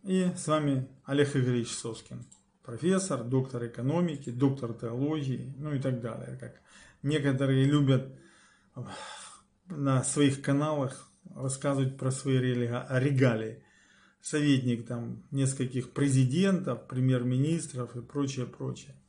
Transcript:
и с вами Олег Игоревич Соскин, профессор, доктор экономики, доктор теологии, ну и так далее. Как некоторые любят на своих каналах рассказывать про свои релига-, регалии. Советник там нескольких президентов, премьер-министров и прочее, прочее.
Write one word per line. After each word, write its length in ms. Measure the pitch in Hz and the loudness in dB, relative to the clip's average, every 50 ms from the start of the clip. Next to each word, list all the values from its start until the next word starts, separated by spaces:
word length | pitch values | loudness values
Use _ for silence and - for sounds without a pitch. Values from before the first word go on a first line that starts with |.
| _ | _
и 300 | 196 185 185 185 180 180 | 2 2 2 2 2 0
с 120 | - - 147 | -2 -2 0
вами 400 | 151 156 151 143 139 131 131 - - - _ | 0 2 2 2 0 0 -2 -6 -10 -20 _
Олег 320 | - 139 143 143 139 - | -4 2 2 2 4 4
Игоревич 360 | 139 123 123 123 120 113 - - | 2 2 4 2 0 0 -2 -6
Соскин, 540 | - - 120 113 - - - 127 123 123 - - _ _ _ _ _ _ | -8 -8 -8 -10 -10 -14 -14 -14 -14 -14 -16 -20 _ _ _ _ _ _
профессор, 580 | - 123 110 135 175 190 190 190 - 151 127 117 | -14 -12 -2 0 2 2 2 2 0 -4 -4 -2
доктор 460 | 120 127 131 131 131 - 120 120 117 | 0 0 0 0 0 -4 -6 -6 -6
экономики, 640 | - - 120 131 151 175 175 170 151 135 - 120 | -6 -4 -2 0 2 2 2 0 -2 -4 -8 -8
доктор 440 | 117 123 135 139 131 - - 117 113 | -2 2 2 2 2 0 -4 -8 -6
теологии, 800 | 110 - 117 117 127 139 147 156 156 139 131 127 - 123 123 139 | -6 -8 -6 -4 -2 -2 0 0 -2 -2 -2 -4 -4 -6 -10 -10
ну 160 | 127 147 151 147 | -10 -6 -4 -4
и 60 | 131 | -2
так 220 | 131 135 127 120 | -2 -2 -2 -2
далее. 360 | 113 117 113 - 87 - 131 | -4 -8 -8 -8 -10 -12 -12
Как 240 | 131 - - - - _ _ - - - - - _ - | -12 -14 -16 -16 -18 _ _ -20 -20 -20 -20 -20 _ -2
некоторые 580 | 135 151 151 131 143 135 127 139 131 135 131 135 | 0 0 2 2 2 2 2 2 2 4 4 6
любят 480 | 139 147 147 143 131 139 131 - - - - - - - - - _ _ _ _ _ _ 135 120 95 - - - - - - - - - - _ _ _ _ _ 180 | 6 6 6 6 6 4 4 2 -2 -12 -18 -20 -20 -20 -20 -20 _ _ _ _ _ _ -12 -12 -10 -10 -12 -12 -14 -14 -16 -18 -18 -20 -20 _ _ _ _ _ -12
на 340 | 185 151 143 139 135 131 131 | -6 -2 0 2 2 2 2
своих 400 | - - 147 147 139 135 139 - | 0 2 4 4 4 4 2 0
каналах 680 | - 139 143 147 156 156 147 135 123 - - - _ _ _ _ - - | 0 2 2 2 0 0 -2 -2 -4 -6 -10 -20 _ _ _ _ -18 -12
рассказывать 640 | - 131 135 131 - - 143 139 135 135 131 135 | -6 -6 -4 -4 -2 -2 -2 0 2 0 0 -2
про 140 | - 131 131 | -2 -2 -2
свои 280 | 131 - - 139 131 131 | -2 -2 0 2 2 2
релига-, 500 | 127 127 123 120 120 117 117 123 - - | 2 2 0 0 0 -2 -2 -4 -4 -2
регалии. 720 | 135 127 127 147 143 131 135 123 113 110 110 110 113 - - _ _ _ _ _ _ _ _ _ _ _ | 0 0 2 2 4 6 6 4 4 2 -2 -6 -8 -12 -18 _ _ _ _ _ _ _ _ _ _ _
Советник 640 | _ - - 151 147 147 139 127 127 123 120 113 117 | _ -4 -2 2 4 4 4 4 4 0 -2 -2 -4
там 380 | - 123 120 117 117 120 120 - - | -8 -8 -8 -8 -8 -10 -12 -12 -6
нескольких 640 | - 135 135 131 - - 131 117 - 127 120 - - | -2 0 0 0 0 -2 -4 -4 -4 -6 -6 -6 -2
президентов, 960 | - 143 139 131 135 131 123 131 170 190 196 190 170 - 131 123 117 - - | 0 0 4 4 4 4 4 4 2 4 4 2 2 0 -4 -6 -6 -8 -8
премьер-министров 1080 | - 127 127 131 131 127 120 123 127 127 139 151 165 170 - - - 127 123 117 - | -4 0 2 4 2 2 2 0 0 2 2 2 0 -2 -2 -6 -6 -8 -8 -6 -8
и 80 | 127 117 | -12 -12
прочее, 440 | - - 143 143 135 131 127 123 | -8 -4 -4 -4 -2 -2 -6 -6
прочее. 500 | - - - 135 131 127 - - - - - _ | -8 -8 -10 -8 -8 -8 -10 -12 -20 -20 -20 _